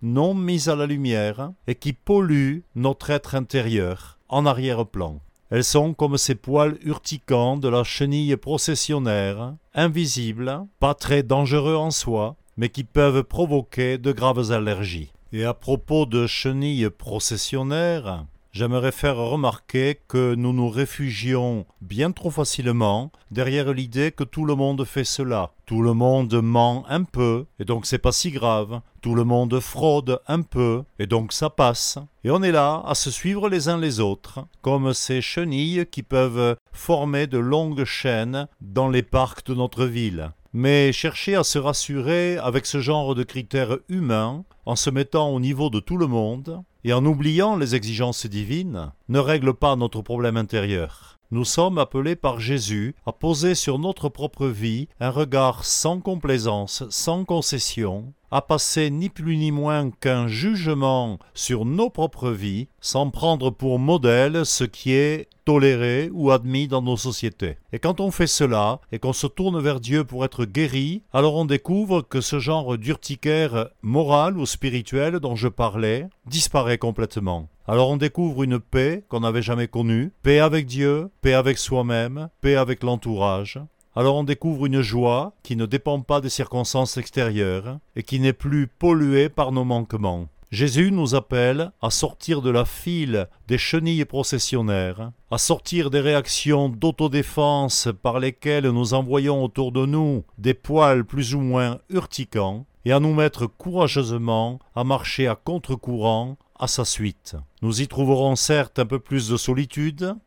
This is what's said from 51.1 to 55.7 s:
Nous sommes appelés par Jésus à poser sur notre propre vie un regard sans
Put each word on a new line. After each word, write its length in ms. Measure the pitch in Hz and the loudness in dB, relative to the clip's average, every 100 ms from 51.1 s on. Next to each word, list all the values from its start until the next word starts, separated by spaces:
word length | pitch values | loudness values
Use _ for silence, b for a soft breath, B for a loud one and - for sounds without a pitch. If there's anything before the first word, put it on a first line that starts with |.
| - - | -20 -8
Nous 140 | 113 - | -4 -2
sommes 340 | - 180 175 | 2 2 2
appelés 360 | 131 135 143 170 | 0 0 -2 0
par 240 | 139 120 | -2 -2
Jésus 540 | 113 139 101 107 110 - - | -2 -2 -2 -2 -4 -6 -10
à 40 | |
poser 440 | - 160 151 175 175 | -4 -2 0 2 0
sur 240 | - 135 | 0 -2
notre 280 | 175 190 147 | -2 -4 -6
propre 380 | - 147 - 135 | -4 -8 -4 -4
vie 420 | 104 113 113 151 - | -2 -4 -4 -6 -6
un 100 | 123 | -4
regard 560 | 127 151 135 131 117 | -2 0 2 2 0
sans 340 | 80 | -2